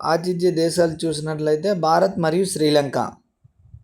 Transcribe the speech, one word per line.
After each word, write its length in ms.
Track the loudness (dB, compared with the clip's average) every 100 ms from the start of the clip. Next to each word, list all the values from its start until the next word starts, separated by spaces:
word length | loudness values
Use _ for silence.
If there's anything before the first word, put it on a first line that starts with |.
ఆతిథ్య 480 | -2 0 0 0 0
దేశాలు 540 | 2 0 2 0 0 -6
చూసినట్లయితే 680 | -4 -6 -4 0 0 0
భారత్ 460 | 0 2 2 2 0
మరియు 260 | 0 0 -2
శ్రీలంక. 520 | 0 2 2 2 -4 -6 -8 _ _ _ _ _ -20